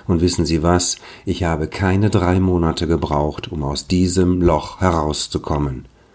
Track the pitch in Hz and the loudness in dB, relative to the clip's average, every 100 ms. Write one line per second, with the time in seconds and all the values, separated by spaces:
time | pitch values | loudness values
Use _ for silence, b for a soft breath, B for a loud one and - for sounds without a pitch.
0 | - 85 87 90 82 82 82 87 - - | -2 0 0 0 0 2 2 2 0 -6
1 | B B - 87 90 80 78 - 95 95 | B B -6 -2 -2 -2 -4 -2 0 2
2 | 104 95 87 92 92 90 82 78 80 82 | 2 2 2 2 2 2 2 0 0 0
3 | 76 73 76 73 - 78 69 71 - 90 | 0 0 -2 -4 -10 -6 -6 -6 -2 2
4 | 92 95 90 90 87 78 - - 92 82 | 2 2 2 4 2 2 -2 -2 0 0
5 | 76 76 - - - 76 71 62 - b | -2 -4 -4 -6 -4 -2 -2 -6 -12 b
6 | b | b